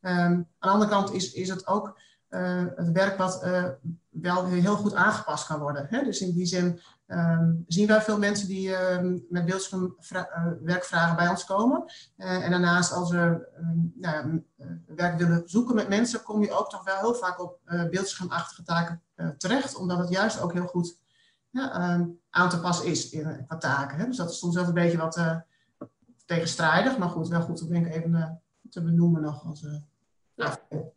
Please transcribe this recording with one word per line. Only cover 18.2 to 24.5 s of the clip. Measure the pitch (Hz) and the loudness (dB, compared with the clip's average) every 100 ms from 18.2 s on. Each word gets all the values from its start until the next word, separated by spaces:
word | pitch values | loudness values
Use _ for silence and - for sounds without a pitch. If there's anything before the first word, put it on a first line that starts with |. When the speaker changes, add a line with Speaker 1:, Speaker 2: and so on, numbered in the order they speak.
| 180 165 170 - | -6 -6 -6 -14
Speaker 1:
taken, | - 170 170 170 _ - | -4 -2 -2 -6 _ -8
eh, | 170 | -8
terecht, | - 180 262 262 - | -4 -2 0 -2 -4
omdat | 180 175 | -2 -2
het | 175 | 0
juist | 185 214 - | 2 0 0
ook | 170 | -2
heel | 175 175 | -2 -2
goed, | 175 170 - _ _ _ _ _ | -2 -4 -6 _ _ _ _ _
ja, | 254 269 | -6 -4
ehm, | 180 175 175 170 - _ | -2 0 2 0 -4 _
aan | - 180 | 2 2
te | 170 | 2
passen | 180 170 175 | 0 0 0
is | 151 - | -2 -4
in, | 156 156 | -6 -6
eh, | 131 - | -8 -10
qua | 160 | -6
taken, | 143 139 135 143 | -2 -2 -2 -4
hè. | 233 | -4
Dus | 247 | -2
dat | 175 | -4
is | - | -4
soms | 175 | -2